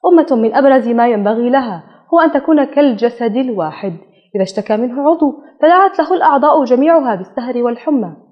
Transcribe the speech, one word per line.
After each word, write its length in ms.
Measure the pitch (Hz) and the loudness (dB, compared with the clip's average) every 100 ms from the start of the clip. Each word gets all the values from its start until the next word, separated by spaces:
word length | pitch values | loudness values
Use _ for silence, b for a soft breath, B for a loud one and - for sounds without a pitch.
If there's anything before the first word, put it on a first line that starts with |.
| 349 | 4
أمة 360 | 339 302 247 | 2 2 0
من 140 | 220 - | 0 2
أبرز 320 | 269 262 226 | 2 2 0
ما 200 | 233 240 | 0 0
ينبغي 420 | 214 202 220 240 | 0 -2 -2 0
لها 340 | 269 247 175 b b _ | 0 -2 -10 b b _
هو 60 | 339 | 2
أن 120 | 330 | 2
تكون 320 | 277 285 302 | 0 0 0
كالجسد 720 | 285 294 285 214 233 233 233 226 | 2 2 0 2 -4 -2 -4 -2
الواحد، 580 | 254 208 156 - 196 165 - b b 202 | -4 -4 -6 -8 -10 -12 -18 b b -6
إذا 80 | |
اشتكى 340 | 190 - 208 214 | -4 -6 -4 -2
منه 320 | 247 247 285 | -2 -2 0
عضو 240 | 330 294 - B _ | 2 0 -4 B _
تداعت 380 | 311 359 392 381 | 2 4 2 0
له 140 | 302 | -2
الأعضاء 500 | 359 320 277 285 311 | 0 2 2 2 2
جميعها 520 | 247 247 302 330 262 196 | 2 2 2 2 0 -6
بالسهر 480 | 185 - 247 247 | -8 -10 -8 -4
والحمى. 520 | 240 240 - 285 185 147 _ | -4 -4 -4 -4 -4 -12 _